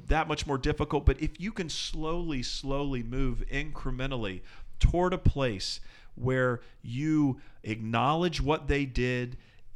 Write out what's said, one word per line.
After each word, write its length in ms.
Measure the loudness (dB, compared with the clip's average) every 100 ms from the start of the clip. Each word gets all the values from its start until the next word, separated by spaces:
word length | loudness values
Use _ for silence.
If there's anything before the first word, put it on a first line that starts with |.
| 2
that 220 | 2 2
much 180 | -2 -2
more 100 | 0
difficult. 480 | 0 0 0 2 2
But 160 | 2
if 200 | 0 -4
you 100 | -6
can 160 | -4 -4
slowly, 720 | -4 -4 -2 -2 -2 0 -2
slowly 640 | -2 -4 -2 -2 0 -2
move 400 | -2 2 2 2 0
incrementally 880 | -2 -2 -2 -2 -2 -2 -2 -4 -4 -10 -12 -10 4
toward 320 | 4 6 4
a 40 | 4
place 640 | 4 4 2 0 -4 -6 -10 -16 -16 -4
where 460 | 0 2 2 0 -6 -16
you 600 | -8 -4 2 4 4 0 -8 -10 -6
acknowledge 760 | -6 -2 2 2 2 0 0
what 300 | 2 2 2
they 160 | 0 0
did, 500 | 0 0 0 -4 -8 -16 -20 -6